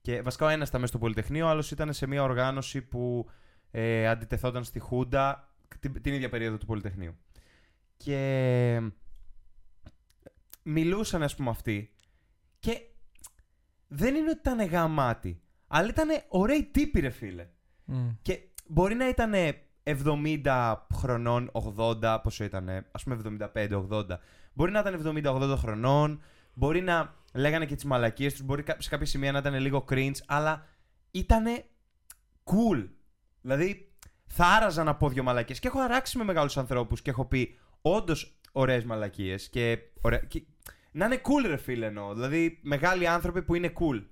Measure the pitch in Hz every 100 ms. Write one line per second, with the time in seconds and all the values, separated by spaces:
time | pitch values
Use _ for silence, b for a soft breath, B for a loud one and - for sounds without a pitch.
0 | - 120 123 - 156 156 143 127 123 117
1 | 117 110 107 147 165 156 151 143 151 143
2 | 139 139 135 123 127 135 123 139 123 120
3 | 123 123 113 b b b b 117 113 113
4 | 113 113 110 120 127 123 117 117 - 127
5 | 127 135 139 139 - _ _ - 147 127
6 | 127 139 127 120 113 107 107 110 101 95
7 | 87 82 _ b b b b b b _
8 | - 139 135 131 127 123 123 117 113 -
9 | - - - - - - - - - _
10 | _ _ - _ _ - - 156 165 196
11 | 214 175 147 - 131 113 - 104 107 _
12 | _ _ _ _ _ _ 233 233 - -
13 | - - - _ _ _ _ _ _ 143
14 | 220 285 311 311 - 247 202 175 165 151
15 | 127 113 92 85 _ _ _ 151 208 254
16 | 311 311 - 180 208 302 - - 302 220
17 | 139 - 104 90 85 _ _ _ - 131
18 | 123 110 - 185 - - - 156 185 226
19 | 254 247 226 202 165 - - _ - 143
20 | 139 147 151 156 139 127 117 107 - -
21 | 123 120 117 120 127 117 107 104 113 113
22 | 113 110 113 - 104 95 92 92 - -
23 | - 120 110 107 104 - 104 101 92 107
24 | 98 87 b b b - 170 208 202 180
25 | 156 151 147 131 139 135 117 107 123 143
26 | 151 147 b b b - 135 170 185 170
27 | 147 - _ 127 143 160 151 143 139 127
28 | 117 - 139 139 135 143 147 156 - 143
29 | 147 135 139 139 139 139 135 135 - 131
30 | 135 139 - 143 156 156 b b b b
31 | _ 185 180 226 220 240 - _ _ _
32 | _ - _ _ - 196 233 151 95 -
33 | _ _ _ _ 123 139 180 196 - -
34 | B B B - 175 208 208 160 156 147
35 | 147 127 127 123 117 131 254 262 262 247
36 | - 254 214 165 143 - 123 123 117 117
37 | - 117 - 131 117 b b b - 202
38 | 180 151 - _ - - 131 123 117 110
39 | 104 95 95 98 - 120 117 113 - -
40 | 117 117 - - - _ - B B 143
41 | 208 254 - 285 226 143 - 123 110 104
42 | 101 104 131 156 165 165 143 143 170 185
43 | 170 170 175 175 170 170 175 170 165 120
44 | 90